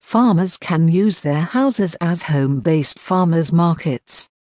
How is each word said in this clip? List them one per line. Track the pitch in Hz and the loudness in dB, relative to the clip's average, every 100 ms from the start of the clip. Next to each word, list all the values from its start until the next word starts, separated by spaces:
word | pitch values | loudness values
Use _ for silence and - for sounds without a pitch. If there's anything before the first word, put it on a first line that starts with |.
Farmers | - 220 247 175 185 - | -2 2 4 2 0 -6
can | - 160 165 | -4 0 2
use | 175 208 180 | 4 2 0
their | 151 147 | -2 -2
houses | 170 247 269 240 190 - | -2 0 0 0 -4 -2
as | 170 175 | -4 -4
home-based | - 147 135 139 165 160 139 - | -2 0 0 0 0 0 0 -6
farmers | - 185 180 165 151 | -2 0 2 2 2
markets. | 170 170 165 170 123 _ - - _ | 2 2 0 -2 -6 _ -12 -12 _